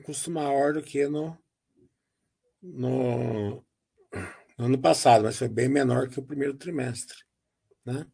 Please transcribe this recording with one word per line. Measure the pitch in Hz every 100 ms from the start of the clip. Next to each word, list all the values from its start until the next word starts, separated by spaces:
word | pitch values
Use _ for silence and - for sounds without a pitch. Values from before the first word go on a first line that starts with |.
custo | - 147 170
maior | 160 143 139 147
do | 151
que | - 139 143
no, | 151 160 165 _ _ _ _ _ _ _ _ _ _ _ _
no, | 185 139 127 131 123 123 123 110 101 - - _ _ _ _ 98 95 - _ -
no | 120
ano | 131
passado, | 165 160 - 110
mas | 107 -
foi | 120
bem | 107 131
menor | 143 131 123 135
que | 139
o | 131
primeiro | 147 139 139
trimestre, | 165 151 123 123 - - _ _ _ _ _ _ 120
né? | 135 165